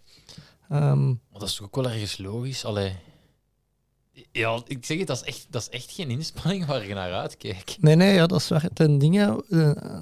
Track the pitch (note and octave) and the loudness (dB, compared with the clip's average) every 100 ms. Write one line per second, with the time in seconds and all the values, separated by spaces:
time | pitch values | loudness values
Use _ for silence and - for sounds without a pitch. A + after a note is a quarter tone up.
0 | _ _ _ - - _ - D3 C#3+ C#3 | _ _ _ -20 -20 _ -4 0 2 2
1 | C3+ A#2+ _ - G2 - G2+ C3+ B2+ A2 | 2 -2 _ -12 -10 -10 -8 -4 -4 -4
2 | G2+ - F#2+ A#2 B2+ C3 A#2 G#2 G2 F#2 | -6 -8 -8 -8 -8 -8 -6 -2 -4 -6
3 | - _ _ _ _ _ _ _ _ _ | -16 _ _ _ _ _ _ _ _ _
4 | _ C3 _ A#2 A2+ A#2 A#2+ C3 - D#3+ | _ -20 _ -2 0 -2 -6 -12 -6 -4
5 | E3 B2+ - - - A#2 - B2+ - - | -4 -4 -6 -14 -10 -10 -8 -12 -14 -10
6 | D3 B2 D#3+ - D#3 G3 D3+ C3 G2 G2 | -6 -6 -6 -6 -4 -2 -4 -4 -4 -6
7 | F2+ F#2+ D#3 - - F#2 - - D#3 D#3+ | -4 -6 -6 -10 -12 -10 -10 2 6 8
8 | G3 F#3+ E3+ F#3 - D#3+ E3+ - D#3 C#3+ | 6 6 4 2 0 0 0 2 4 6
9 | D3+ G3 G#3 A#3 - E3 D3+ - - - | 4 4 2 0 0 2 4 2 -6 -2